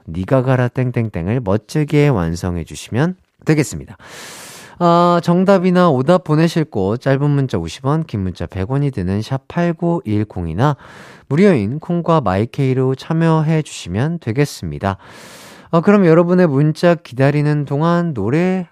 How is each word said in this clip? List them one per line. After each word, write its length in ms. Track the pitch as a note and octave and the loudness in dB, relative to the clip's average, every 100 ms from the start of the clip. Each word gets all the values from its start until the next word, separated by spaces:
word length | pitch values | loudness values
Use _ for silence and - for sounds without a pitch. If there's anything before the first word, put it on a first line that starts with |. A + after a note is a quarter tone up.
| - | -10
"네가 360 | E2 F#2+ C3 | -8 -2 0
가라 260 | B2+ B2+ B2 | 2 2 0
땡땡땡을" 720 | - B2+ A#2+ A2 F2 F2 B2+ | -2 -2 -2 -4 -4 -4 -2
멋지게 680 | G2 G#2 - D#3 C#3+ D3 C#3+ | 0 -2 -2 -4 0 2 2
완성해 560 | A2 E2 E2+ F#2 F2 | 2 0 -2 -4 -6
주시면 520 | D#2 D2 - G#2+ E3+ F#3 _ _ - | -8 -14 -6 -2 -2 -4 _ _ 0
되겠습니다. 500 | D3+ C3 D#2 - - - - - - - - - - | 0 -2 -6 -14 -20 -20 -20 -18 -20 -20 -20 -18 -2
아, 380 | F3 E3+ F3 F3 | 2 4 4 2
정답이나 680 | F3 F3 F#3+ G3 F3+ F3+ F3 | 2 2 2 2 2 4 4
오답 340 | B2+ C3+ F3+ | 2 2 0
보내실 400 | E3 D3+ E3 E3+ | 2 2 2 0
곳, 380 | D3 G#2 F#2+ A#2+ | -2 -2 -2 -2
짧은 260 | C#3 C3+ D3 | 0 0 0
문자 280 | C#3+ C3 F#2+ | 0 0 -4
오십 260 | E2 - | -6 -6
원, 200 | C3 D#3 | -4 -2
긴 160 | D#3 G#2 | -4 -4
문자 260 | F#2 F2 E2+ | -4 -6 -8
백 240 | F#2+ F#2+ | -6 -4
원이 200 | C#3 C#3+ | -2 -2
드는 300 | A2+ F2+ G2+ | -2 -2 -4
샵 260 | G#2+ C3+ - | -4 -8 -6
팔구일공이나 1300 | F3 E3+ E3 E3+ E3+ G#2+ G#2 G#2 F#2+ E2+ E2 D3 C#3 - - - - - | -4 -2 -2 -2 -2 -2 -2 -2 -6 -6 0 0 -2 -8 -20 -20 -20 -4
무료인 500 | C#3+ G3+ C#3 G2 D3+ | 2 4 4 0 -4
콩과 440 | - F3 E3 D#3+ | -4 -4 0 0
마이케이로 720 | G2+ F#2+ A#2 - C3 C3 C3 | 2 0 -2 -2 -2 0 -2
참여해 680 | C3 - D#3+ E3 D#3+ D#3 D#3 | -2 -4 0 2 2 2 0
주시면 580 | D3 - F2 G2 D3+ E3+ | -2 -10 -6 -4 -2 -4
되겠습니다. 760 | - A#2+ C#3+ - F2 D2 G2 F#2+ - - - - - - - | -4 -2 -2 -4 -10 -4 -4 -4 -10 -20 -20 -20 -20 -20 -4
아, 100 | E3 | 0
그럼 240 | F3+ G#3 F3 | 4 6 6
여러분의 400 | E3 F3 F3+ F3 | 6 4 4 4
문자 480 | C3+ D3+ D3+ F3 | 4 2 2 2
기다리는 680 | E3 - A#2+ C3+ D3 D3 D3 C3+ | 0 -2 0 2 2 0 0 -2
동안 480 | C#3 E3 F3 E3+ | -2 0 0 0
노래 540 | B2 G2+ D#3 F3+ F#3 E3+ | -2 -2 0 0 -2 -6